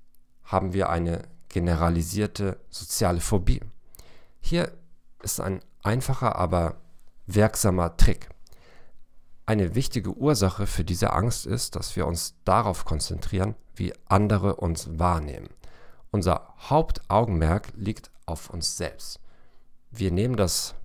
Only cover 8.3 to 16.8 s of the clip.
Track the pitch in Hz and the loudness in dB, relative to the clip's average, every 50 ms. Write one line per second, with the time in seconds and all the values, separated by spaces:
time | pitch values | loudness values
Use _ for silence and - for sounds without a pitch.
8.3 | - - - - - - - - - - - - - - - - - - - - | -14 -16 -18 -18 -20 -20 -20 -20 -20 -18 -18 -16 -16 -16 -18 -18 -20 -20 -20 -18
9.3 | - - - - 110 107 95 85 85 120 131 - - 120 95 101 - - 127 151 | -18 -8 -4 0 2 2 2 2 2 0 0 0 0 -2 -2 -4 -4 0 2 2
10.3 | 147 101 98 92 95 - 104 - - - 82 80 87 - 110 - - 80 101 120 | 4 4 4 2 2 0 -2 -2 0 0 0 0 0 0 0 2 2 2 0 0
11.3 | 113 - - - 104 110 - - - - - - - - 78 - 85 85 - - | 0 -2 -4 -4 -4 -2 -4 -4 -6 -6 -8 -6 -4 -2 -2 -2 -2 -4 -4 -8
12.3 | - - - - 92 113 110 104 87 - - - 80 76 - - 85 - - - | -10 -6 0 2 4 4 4 2 0 -2 0 0 -2 -2 -2 -4 -6 -4 -4 -2
13.3 | - 92 95 104 - - - - - - 95 - - - - - 95 98 104 104 | 0 0 0 -2 -2 -6 -12 -14 -8 -6 -6 -6 -6 -8 -2 2 4 4 4 4
14.3 | 107 98 95 101 - - - 85 82 - - - 82 80 87 90 87 80 76 71 | 4 2 2 2 0 0 0 -2 -2 -2 -4 -6 -2 2 2 2 2 2 -2 -6
15.3 | - - 50 - - - - - - - - - - - - - - 104 85 92 | -8 -10 -12 -14 -16 -18 -18 -16 -16 -16 -16 -18 -18 -18 -10 -4 -2 0 2 2
16.3 | - - - - - - - - 139 156 | 2 0 -2 -8 -20 -14 -4 0 2 2